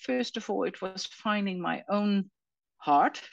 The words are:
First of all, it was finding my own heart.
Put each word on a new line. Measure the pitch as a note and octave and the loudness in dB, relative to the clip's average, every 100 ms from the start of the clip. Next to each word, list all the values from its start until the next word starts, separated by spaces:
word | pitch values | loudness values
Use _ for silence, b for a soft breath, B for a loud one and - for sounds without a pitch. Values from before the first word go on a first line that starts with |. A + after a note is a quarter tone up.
First | - B3+ A#3 A3+ | -2 -2 -2 -6
of | G#3+ | -4
all, | G3 | -2
it | F3+ - | -2 -4
was | F#3+ F#3 - | -8 -8 -10
finding | - A3 G#3 G3 F3+ | -6 -2 0 0 -2
my | E3+ D#3+ - | -4 -4 -2
own | G3+ G#3 G3 F#3+ _ _ _ _ - | 0 2 2 0 _ _ _ _ -6
heart. | - C#3+ - - - | 4 6 6 0 -16